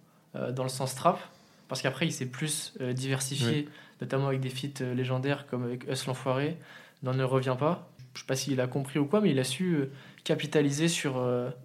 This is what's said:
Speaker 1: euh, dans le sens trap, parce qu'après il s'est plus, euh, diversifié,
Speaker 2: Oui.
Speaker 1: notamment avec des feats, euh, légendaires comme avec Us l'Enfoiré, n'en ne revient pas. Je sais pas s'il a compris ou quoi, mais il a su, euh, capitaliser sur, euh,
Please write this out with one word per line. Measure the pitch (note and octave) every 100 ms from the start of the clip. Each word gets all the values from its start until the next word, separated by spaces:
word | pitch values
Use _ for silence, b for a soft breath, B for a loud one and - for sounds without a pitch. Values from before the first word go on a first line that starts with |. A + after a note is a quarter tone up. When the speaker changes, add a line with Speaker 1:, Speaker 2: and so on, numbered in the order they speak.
| b b b -
Speaker 1:
euh, | B2+
dans | B2+
le | C3
sens | - C3 -
trap, | E3+ F#3+ - b b b -
parce | C3+
qu'après | C3+ - E3+
il |
s'est | D#3 B2+
plus, | - D#3 - - -
euh, | B2+
diversifié, | B2+ C3+ C3+ - C3+ A#2+
Speaker 2:
Oui. | D3 D3 B B -
Speaker 1:
notamment | C3 C3+ C#3
avec | C3+
des | C3
feats, | C3 C#3+ C#3
euh, | B2+ B2
légendaires | B2+ C3 C#3 C#3 -
comme | B2
avec | A#2+ B2+ -
Us | C3 C3+
l'Enfoiré, | B2+ C3+ C3 D3 E3 B B B B
n'en | C3
ne | C3
revient | C3 C3 B2+ B2+
pas. | D3 F3 - - - -
Je |
sais | -
pas | C3
s'il | C#3 C3
a | B2+
compris | C#3 C3 D#3
ou | C#3+
quoi, | G#3
mais | G3+
il | C3+
a |
su, | C3 - F#3 D#3+
euh, | C3+ B B B
capitaliser | - D#3 D3 D#3 C#3+ C#3 E3
sur, | E3+ D3 B2+
euh, | B2 B2 B2 -